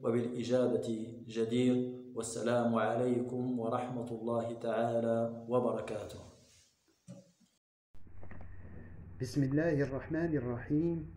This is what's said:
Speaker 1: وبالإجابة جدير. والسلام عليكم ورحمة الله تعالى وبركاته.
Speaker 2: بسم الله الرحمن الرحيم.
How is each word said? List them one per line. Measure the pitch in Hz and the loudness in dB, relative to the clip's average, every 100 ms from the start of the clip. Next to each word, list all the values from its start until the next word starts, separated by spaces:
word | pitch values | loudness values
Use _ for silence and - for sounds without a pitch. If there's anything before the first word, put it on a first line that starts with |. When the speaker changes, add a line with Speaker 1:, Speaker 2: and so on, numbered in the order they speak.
Speaker 1:
وبالإجابة | 123 117 117 123 117 127 123 113 117 110 113 - - | 2 2 0 -2 0 4 4 2 0 -4 -4 -10 -8
جدير. | 110 113 120 127 123 123 - - 123 | -2 2 4 4 4 2 -4 -10 -8
والسلام | 113 - 113 120 117 113 | -6 -2 2 4 4 4
عليكم | 113 117 123 123 123 123 127 123 | 4 2 4 2 2 -2 0 0
ورحمة | 113 120 127 123 117 | 0 -2 -2 -4 -4
الله | 113 113 117 117 | -4 0 0 0
تعالى | 117 117 110 117 117 117 113 117 113 113 | -4 0 2 4 4 4 4 2 -2 0
وبركاته. | 123 113 107 - 107 104 - - - - - _ _ _ _ - - - _ _ _ _ _ _ - - - - - - - - - - - - - | 2 2 0 -4 -6 -8 -12 -16 -20 -20 -20 _ _ _ _ -20 -20 -20 _ _ _ _ _ _ -14 -12 -8 -8 -8 -10 -12 -14 -14 -16 -16 -16 -8
Speaker 2:
بسم | 131 147 | -4 0
الله | 135 143 165 147 | 2 4 2 2
الرحمن | 139 131 - 160 170 151 | 0 -2 -4 -2 0 0
الرحيم. | 123 120 - 151 170 170 156 | 0 -4 0 2 2 0 -4